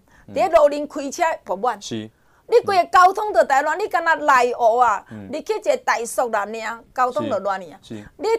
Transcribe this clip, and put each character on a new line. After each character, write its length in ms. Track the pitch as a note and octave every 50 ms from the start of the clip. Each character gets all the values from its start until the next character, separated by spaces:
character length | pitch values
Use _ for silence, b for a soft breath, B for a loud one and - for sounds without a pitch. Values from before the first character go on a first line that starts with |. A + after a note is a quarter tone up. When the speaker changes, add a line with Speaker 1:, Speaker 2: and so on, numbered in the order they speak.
| _ b b b b -
Speaker 1:
嗯。 80 | -
Speaker 2:
伫 140 | B3 E4 F#4
路 200 | E4 E4 D4+ D4
顶 160 | C#4+ D4 D4
开 240 | C#4+ - D#4 C#4 C#4
车 140 | - - F4 D#4+ D#4 - -
爆 100 | - G3
满。 260 | F#3+ G3+ B3 A3 G3+
Speaker 1:
是。 300 | - - - A2 G#2+ A2 - _ _ _ _ _ _
Speaker 2:
你 140 | - - A#4 -
规 100 | - G4+
个 100 | F#4 E4 -
交 200 | - F#4+ F4+ F#4 F#4+
通 200 | G#4+ G#4+ G#4+ G#4
就 80 | F4+ D4
大 160 | A#3 C#4 C#4
乱， 180 | D4 D4+ D4+ F4
你 80 | G#4 G#4
敢 160 | - F4 E4+
若 100 | E4+ D#4+
内 380 | D4 D4 D4+ C#4 B3+ B3 B3 A#3
湖 240 | - B3 A3+ A3 B3
啊， 260 | B3 A#3 G#3 - - -
Speaker 1:
嗯。 200 | A3 - G3+ -
Speaker 2:
你 100 | B3 D#4
去 120 | - - A4
一 80 | G#4
个 160 | - E4 C4+ B3+
大 180 | - - A#3 G#3 A#3
肃 240 | A3+ - - C4+ A#3+
啦 120 | A3 G#3+
尔， 420 | G3+ G3+ A3 A3+ A3 G#3+ A3+ A3+ - _ _
交 160 | - B3+ B3+
通 200 | B3+ D4+ D4 D4+
就 100 | A#3 F#3+
乱 180 | F#3+ G3+ F#3+ F#3+
尔。 220 | F#3 E3+ F#3+ G3
Speaker 1:
是。 140 | _ - A#2
是。 100 | - - - _ -
Speaker 2:
你 100 | C#4+ G#4 A4+